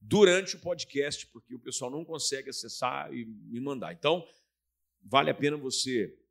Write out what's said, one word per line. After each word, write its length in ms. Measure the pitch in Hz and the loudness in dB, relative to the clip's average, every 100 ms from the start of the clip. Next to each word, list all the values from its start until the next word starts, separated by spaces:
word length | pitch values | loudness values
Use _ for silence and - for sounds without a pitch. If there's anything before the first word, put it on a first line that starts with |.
durante 540 | 107 185 196 180 196 | 2 8 8 8 2
o 60 | - | -8
podcast, 680 | 170 170 - 139 143 143 - | -6 -6 -6 -4 -4 -4 -12
porque 260 | 117 - | -20 -18
o 40 | 127 | -14
pessoal 320 | 127 - 123 | -10 -8 -6
não 140 | 147 | -8
consegue 460 | 165 160 - 135 135 | -8 -4 -4 -4 -6
acessar 600 | - 117 - 127 139 151 | -10 -10 -4 -2 -2 -6
e 120 | 131 | -8
me 360 | 113 107 107 117 | -10 -14 -12 -8
mandar. 320 | 139 135 85 | -6 -6 -8
Então, 360 | 87 147 175 - _ _ _ _ _ _ _ | 0 0 0 -4 _ _ _ _ _ _ _
vale 300 | - 135 151 | 0 2 4
a 40 | |
pena 220 | 139 143 147 | 2 -2 -2
você 600 | 131 - 131 120 92 - _ | -6 -4 -2 -2 -2 -8 _